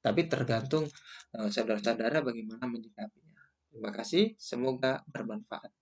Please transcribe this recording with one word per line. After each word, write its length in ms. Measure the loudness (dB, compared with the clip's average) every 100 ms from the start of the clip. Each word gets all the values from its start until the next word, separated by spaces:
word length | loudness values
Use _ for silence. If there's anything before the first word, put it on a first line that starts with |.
Tapi 240 | 4 2 2
tergantung, 640 | 0 2 2 2 0 0 -6 -20 -20 -12 -4
eh, 120 | -2
saudara-saudara 720 | 0 0 2 2 2 2 2 0
bagaimana 400 | -4 -8 -6 -6
menyikapinya. 800 | -6 -10 -10 -12 _ _ -20 _ _ _
Terima 240 | -8 -6
kasih, 400 | -6 2 4 4 2
semoga 640 | -8 -2 0 2 0 0 -4
bermanfaat. 640 | -8 -6 -6 -8 -12 -12 _